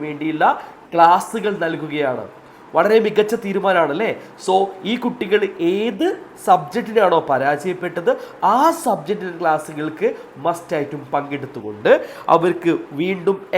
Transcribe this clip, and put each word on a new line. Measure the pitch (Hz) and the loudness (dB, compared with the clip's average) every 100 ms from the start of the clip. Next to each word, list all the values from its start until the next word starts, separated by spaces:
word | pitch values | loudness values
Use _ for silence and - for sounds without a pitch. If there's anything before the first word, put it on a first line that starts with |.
| 151 | -8
വേണ്ടിയുള്ള | 147 156 156 196 294 - - - | -6 -4 0 0 0 -6 -20 -4
ക്ലാസ്സുകൾ | 170 170 185 - 226 202 180 165 | 4 6 6 2 -4 -4 -2 -4
നൽകുകയാണ്. | 160 151 147 139 120 98 - - - - 156 | -4 -6 -2 -2 -2 -8 -16 -20 -20 -4 0
വളരെ | 196 220 208 | 4 4 4
മികച്ച | 208 208 226 196 | 2 0 -2 -4
തീരുമാനമാണല്ലേ? | 196 196 180 156 147 220 - - - - | 0 2 2 2 0 -4 -4 -10 -8 0
So | 190 190 - 190 | 0 0 -4 -6
ഈ | 247 | -4
കുട്ടികൾ | 247 - 202 202 196 - 170 | -4 -4 0 0 0 -2 -2
ഏത് | 196 233 190 339 - - - - | 0 -2 -2 -2 -4 -10 -4 2
സബ്ജക്റ്റിനാണോ | 180 151 - 208 220 190 165 156 | 2 2 -6 -2 2 4 4 2
പരാജയപ്പെട്ടത് | 131 135 147 185 180 180 175 175 262 - - 175 | 0 0 0 -2 -6 -6 -2 0 0 -4 -2 2
ആ | 233 311 - | 4 4 2
സബ്ജക്റ്റിൻ്റെ | 254 190 151 202 185 170 | 0 -2 -2 -6 -6 -2
ക്ലാസ്സുകൾക്ക് | 170 156 160 151 156 156 226 - - - 156 | 0 0 -2 -6 -6 -2 -2 -2 -12 -6 -2
മസ്റ്റായിട്ടും | 170 - 160 143 147 127 | -2 -2 -4 -4 -8 -4
പങ്കെടുത്തുകൊണ്ട് | 143 139 143 135 127 107 104 147 285 - - - 165 | -4 -4 -6 -8 -10 -10 -2 2 2 2 -6 2 4
അവർക്ക് | 175 170 170 156 - 143 | 4 0 0 0 -2 -4
വീണ്ടും | 180 190 175 196 - | -4 -2 -2 -2 -2